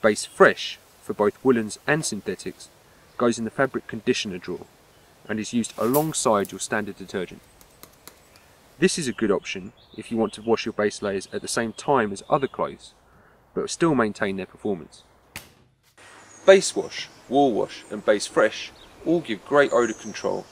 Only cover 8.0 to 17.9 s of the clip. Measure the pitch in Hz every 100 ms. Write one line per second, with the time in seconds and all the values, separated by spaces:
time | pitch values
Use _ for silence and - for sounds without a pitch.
8 | - _ _ - _ _ _ - 175 -
9 | 139 110 110 92 - 98 92 - - -
10 | 107 113 107 - 110 113 - - 104 -
11 | 104 98 - 104 95 - 117 - - 139
12 | 120 98 - 147 135 - 78 - - _
13 | _ _ _ _ _ - - - 170 139
14 | 110 98 104 95 92 - 104 95 73 -
15 | _ _ _ - - _ _ _ _ _
16 | - - - - - 190 - - - -
17 | - - - 131 139 101 101 - -